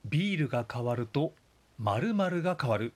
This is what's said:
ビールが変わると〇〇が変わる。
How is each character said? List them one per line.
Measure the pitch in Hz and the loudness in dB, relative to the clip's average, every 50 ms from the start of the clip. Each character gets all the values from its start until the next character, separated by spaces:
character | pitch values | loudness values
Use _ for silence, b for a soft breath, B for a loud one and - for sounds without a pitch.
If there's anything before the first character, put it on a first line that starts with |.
| - | -6
ビ | 107 143 151 190 208 196 | 0 0 0 0 0 0
ー | 156 | 0
ル | 151 | 0
が | 123 - 120 117 | 0 0 -2 -4
変 | - - 123 120 | -4 -6 -4 -2
わ | 120 120 | -2 0
る | 123 120 | -2 -4
と | 110 - 139 151 - - _ _ _ _ _ _ _ _ | -2 0 0 0 0 -4 _ _ _ _ _ _ _ _
〇 | - 110 104 101 113 165 233 220 | -2 0 0 2 2 2 2 2
〇 | 202 190 180 180 175 | 2 2 2 0 0
が | 160 180 175 - | 0 0 0 0
変 | 143 | 2
わ | 123 110 104 | 2 2 2
る。 | 110 117 - | 0 -4 -6